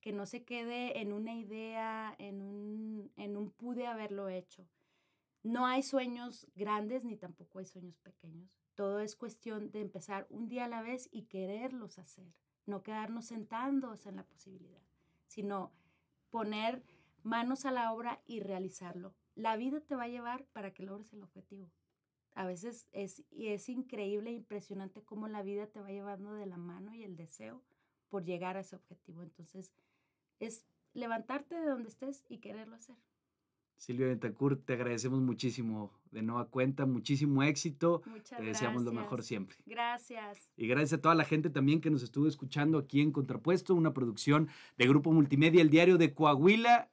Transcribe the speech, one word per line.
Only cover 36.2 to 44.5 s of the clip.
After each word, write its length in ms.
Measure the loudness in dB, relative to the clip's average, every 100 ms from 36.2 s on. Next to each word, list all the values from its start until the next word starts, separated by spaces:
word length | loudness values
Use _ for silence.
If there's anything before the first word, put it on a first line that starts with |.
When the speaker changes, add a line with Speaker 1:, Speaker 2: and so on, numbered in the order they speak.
Speaker 2:
nueva 260 | -4 -2 -4
cuenta, 380 | 0 0 2 0
muchísimo 580 | 0 0 2 4 4
éxito. 580 | 4 2 -2 2 2 2 -2
Speaker 1:
Muchas 340 | -18 -16 -8
Speaker 2:
Te 60 | -4
deseamos 380 | -2 0 0
lo 80 | 0
Speaker 1:
gracias. 120 | -2
Speaker 2:
mejor 200 | -4 -6
siempre. 340 | -4 -6 -6 -12 -12
Speaker 1:
Gracias. 840 | -4 -4 -4 -10 -12 -12 -14 _ -6
Speaker 2:
Y 120 | 0
gracias 260 | 2 2
a 80 | 4
toda 120 | 6
la 120 | 6 4
gente 240 | 2 2
también 320 | 2 4 4
que 80 | 4
nos 120 | 0
estuvo 240 | 0 2 2
escuchando 500 | 0 -4 0 4 2
aquí 240 | 4 4
en 100 | 4
Contrapuesto, 640 | 2 -2 -2 2 2 4 4
una 180 | 6
producción 540 | 4 -2 0 4 6 6